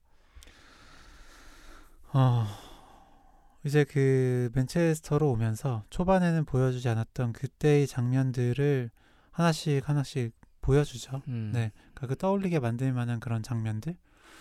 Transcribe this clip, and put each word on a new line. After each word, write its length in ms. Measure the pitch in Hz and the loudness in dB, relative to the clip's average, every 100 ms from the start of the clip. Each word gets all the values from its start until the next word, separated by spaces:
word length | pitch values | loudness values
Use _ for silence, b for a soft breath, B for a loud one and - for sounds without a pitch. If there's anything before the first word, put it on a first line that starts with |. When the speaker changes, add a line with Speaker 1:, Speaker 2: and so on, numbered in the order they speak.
| B B B B B B B B B B B B B B B B B B B B - | B B B B B B B B B B B B B B B B B B B B -2
Speaker 1:
어, 340 | 139 127 120 104 101 B B B B B B B B _ _ | 2 4 2 -2 -8 B B B B B B B B _ _
이제 200 | 143 147 | 0 2
그 680 | 143 139 135 131 127 123 123 131 | 2 2 4 4 2 0 0 0
맨체스터로 760 | 131 175 165 156 - 147 151 | 0 2 2 0 0 2 2
오면서 540 | 113 113 110 139 110 - | 2 0 -2 -4 -4 -4
초반에는 540 | - 180 190 175 160 143 | -2 2 2 4 0 0
보여주지 440 | 127 131 127 123 | 2 0 0 -2
않았던 440 | 113 113 - 120 | -2 -2 -4 -4
그때의 520 | - 135 - 151 147 135 | -4 -10 0 4 4 2
장면들을 1000 | 127 123 131 131 123 123 123 143 135 120 b b b b | 0 0 2 0 0 0 0 0 0 -4 b b b b
하나씩 560 | - 170 156 156 139 139 | 0 0 2 0 -2 0
하나씩 460 | 147 131 135 117 - - _ | -2 -2 -4 -6 -8 -20 _
보여주죠. 600 | - 143 143 120 - 135 131 | 2 2 2 -6 -10 -10 -6
Speaker 2:
음. 240 | 117 107 | -6 -2
Speaker 1:
네, 180 | 117 110 B B | -2 -2 B B
그러니까 140 | - 127 | -10 -8
그 80 | 135 | -2
떠올리게 420 | 190 202 190 160 | -2 0 0 0
만들 320 | 120 117 131 | 0 0 0
만한 260 | 123 120 117 | 0 -2 -4
그런 240 | 113 113 | -4 -4
장면들, 520 | 107 113 110 107 160 180 B B B B | -4 -4 -4 -4 -6 -10 B B B B